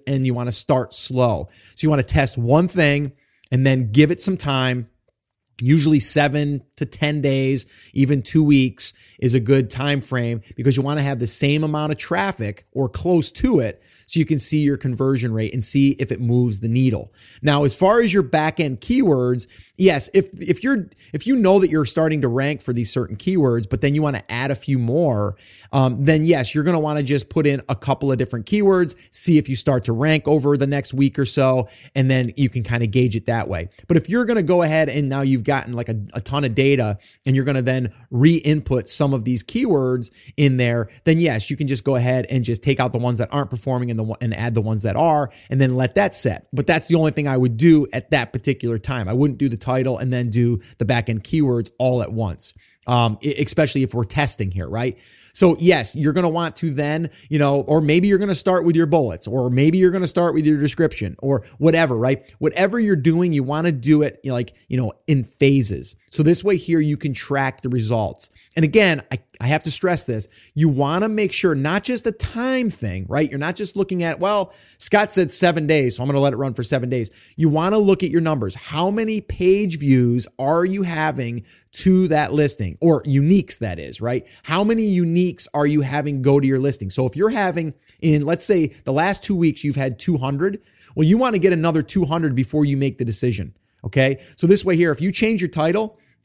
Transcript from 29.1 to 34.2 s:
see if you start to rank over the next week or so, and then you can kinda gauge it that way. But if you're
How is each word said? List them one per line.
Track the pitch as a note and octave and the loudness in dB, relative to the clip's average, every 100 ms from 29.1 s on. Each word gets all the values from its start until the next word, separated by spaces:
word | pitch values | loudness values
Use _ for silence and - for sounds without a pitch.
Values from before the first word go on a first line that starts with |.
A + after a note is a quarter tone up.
see | - - D#3 | -4 2 2
if | C3+ | 2
you | C3 | -2
start | - B2+ A#2+ | 0 0 -2
to | |
rank | A2+ D3+ D#3 D3 | -2 0 0 2
over | D3+ C#3 C#3+ | 2 2 0
the | C#3 | 0
next | C#3+ - | -2 -2
week | B2+ C#3 C#3 | 0 0 2
or | |
so, | C3 - C3 C3 A2+ - - | -2 0 2 0 -2 -10 -8
and | C3+ C3 | 0 2
then | C3 B2 - | 2 0 0
you | C3 | -2
can | B2 | -2
kinda | G2+ A#2+ A#2 | -4 -2 0
gauge | B2+ B2 A2 | 2 0 0
it | |
that | A#2 A#2 - | -2 -4 -4
way. | F2 E2+ - - | -6 -8 -10 0
But | E3+ | 0
if | - | 2
you're | A#3 | 0